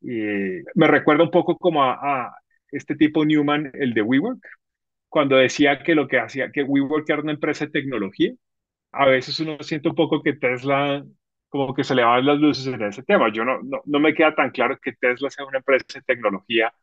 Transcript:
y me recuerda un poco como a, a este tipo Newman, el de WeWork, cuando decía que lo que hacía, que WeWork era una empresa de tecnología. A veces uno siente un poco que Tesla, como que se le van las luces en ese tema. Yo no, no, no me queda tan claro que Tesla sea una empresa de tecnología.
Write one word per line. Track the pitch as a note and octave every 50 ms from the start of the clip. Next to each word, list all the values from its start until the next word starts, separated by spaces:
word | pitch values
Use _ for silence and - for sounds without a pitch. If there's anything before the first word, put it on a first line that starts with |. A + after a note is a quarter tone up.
y | - C3 B2 A2+ G#2+ G#2 G#2 G2+ G2 G2 F#2 E2+ E2+ - -
me | - D#3+ D3+
recuerda | D3 C#3 C#3+ D#3 D3+ D3+ E3+
un | D#3+
poco | - F3 D3+ F3 E3 -
como | - F3+ D#3+ D3 C3+
a, | B2+ B2
a | - C3 C#3+ C#3 B2+ A#2+ G#2 - - _ _ _ _ _ _ -
este | - - - D3
tipo | C#3+ D#3+ D3+ D#3 E3+ D#3
Newman, | D3+ D#3 D3+ C#3+ D3 D3 D3+ D3+ C3+ -
el | D3+ C#3+ B2+ A2+
de | A2+ G#2
WeWork, | A2+ C3 C3+ F3 A#3+ B3+ - - - - _ _ _ _ _ _ _ _ _ _ _
cuando | - D#3 C#3+ C3+ C3+
decía | C3 C3 B2 - - D3 C#3 C#3+ C#3 -
que | - E3
lo | D3+ C#3 -
que | C3+ B2
hacía, | A2+ A2 - C#3 C3 -
que | - D3 C#3
WeWork | B2+ C#3 C#3 C#3 C3+ D3+ D3+ D3+ D#3+
era | D#3 D3 D3
una | D#3 D3+
empresa | D3 - D#3 C#3+ - D3+
de | C#3+
tecnología. | D3 D#3 C3+ C#3 C3 A2 G2 F#2+ - - G#3 A#3+ B3+ - _ _ _ _ _ _ _ _ _ _
A | - B2 C#3
veces | C3+ C3 B2+ B2+ D3+ C3+ -
uno | D#3+ D#3+ D3+ C#3+
siente | D3 - E3 D3+ C#3+ E3
un | C#3+
poco | E3+ D#3+ C#3+ D#3+ D3 -
que | D#3 C#3
Tesla, | - - B2 B2+ B2 B2+ C#3 C#3 C#3 C#3+ C#3+ C#3 C#3+ C#3 C#3+ - _ _ _ _ _ _ _
como | - C#3 C3+ C3 C3
que | - C3
se | - C3+
le | B2+ A#2+
van | A#2 A#2+ B2+ C3
las | C#3+ D3 C#3+
luces | D3+ D3+ C3+ B2+ C3
en | C3+ B2+ A2 G#2+
ese | G2+ G2+ C3 B2
tema. | - G#3 F3+ B2 A2+
Yo | G#2 A2+ A2+
no, | B2+ B2+ - A#2
no, | C3 C3+ C3 -
no | C#3 D3 C#3+
me | D3+ D#3 D3+
queda | D#3 D#3+ D#3 D3+
tan | - D3 B2+
claro | - C3+ A#2 B2 C3+ -
que | - C#3 A2+
Tesla | _ - B2 B2 A#2+ C#3 C3+
sea | - - C#3
una | C3+ C3+ C3
empresa | - - C3+ B2 - - -
de | C3 -
tecnología. | - B2+ A#2+ A#2 G#2 G2 F#2+ - - A#2 A2+ A2 A2+ - _